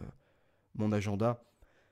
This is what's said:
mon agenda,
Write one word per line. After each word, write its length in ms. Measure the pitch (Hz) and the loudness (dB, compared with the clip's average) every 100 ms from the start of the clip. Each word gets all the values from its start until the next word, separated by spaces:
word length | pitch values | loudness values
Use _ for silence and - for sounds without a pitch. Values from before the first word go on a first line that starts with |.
| - - _ _ _ _ _ | -12 -16 _ _ _ _ _
mon 180 | - 107 | -2 0
agenda, 500 | 104 104 101 117 117 - _ - _ _ | 2 0 2 2 0 -6 _ -20 _ _